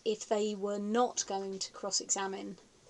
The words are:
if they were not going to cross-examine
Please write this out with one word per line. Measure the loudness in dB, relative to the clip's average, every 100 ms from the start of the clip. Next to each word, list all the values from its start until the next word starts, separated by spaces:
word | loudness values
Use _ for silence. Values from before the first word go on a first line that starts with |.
| 0
if | 0 2
they | 2 2 0
were | -2 -2
not | 2 4 4 2 -2
going | -2 -2 -4
to | -6
cross-examine | -6 -2 -2 0 0 0 -4 -8 -10 -16 _